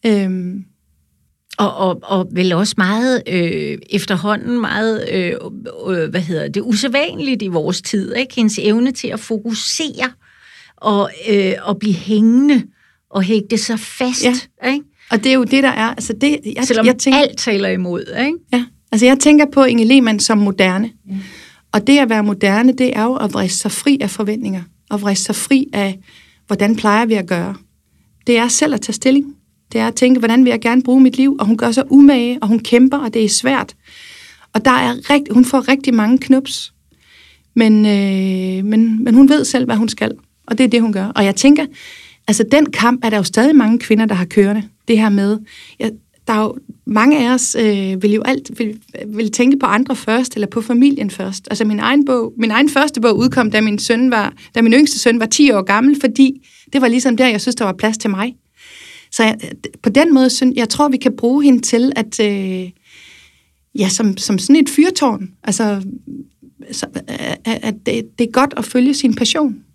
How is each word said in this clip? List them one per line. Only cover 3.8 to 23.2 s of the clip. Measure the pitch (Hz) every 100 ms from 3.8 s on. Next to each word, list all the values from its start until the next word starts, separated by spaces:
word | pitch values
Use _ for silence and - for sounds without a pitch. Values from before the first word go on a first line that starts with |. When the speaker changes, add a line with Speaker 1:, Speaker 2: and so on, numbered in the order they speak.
| -
Speaker 2:
efterhånden | 202 - 185 196 208 240 240
meget, | 220 208 220 220 -
øh, | 190 175 - - - - - -
øh, | 180 156
hvad | -
hedder | 165 160 147
det, | 147
usædvanligt | 226 208 277 262 311 - 277 247
i | 196
vores | 170 151 180
tid, | - 208 190
ikke? | 233 254
Hendes | - 220 208
evne | 185 220 247
til | 262 -
at | 220
fokusere | - 220 226 220 - - 311 - 254 254 _ _ _ - - _
og, | 214 202 202 - 202
øh, | 202 190 -
og | - 208
blive | 214
hængende | 170 175 214 226 247 285 269 - _ _ _ _
og | -
hægte | 190 220 208 220
sig | 220 220
fast, | - - 254 247
Speaker 1:
Ja. | 247 247 - _ 247
Speaker 2:
ikke? | 277 294 _ _
Speaker 1:
Og | 226
det | 262
er |
jo | 262
det, | 233 269
der | 262
er. | 233 220
Altså | 254 - 220
det, | 277 294 208 -
jeg, |
Speaker 2:
Selvom | 254 226 226
Speaker 1:
jeg | 254
tænker, | - 269
Speaker 2:
alt | 285 -
taler | - 202 190
imod, | 185 180 175 - - 269
ikke? | 339 _
Speaker 1:
Ja. | 247 247 _ _
Altså, | 220 254
jeg | 269
tænker | 302 302 294
på | 294
Inge | 262 233
Lehmann | 226 269 233 208
som | - 220
moderne. | 202 190 185 185 226 - -
Speaker 2:
Ja. | 190 - - - _ _
Speaker 1:
Og | 214 214
det | 285
at | 262
være | 220
moderne, | 208 202 202 202 247
det | 262 254 -
er |
jo | 226
at | 254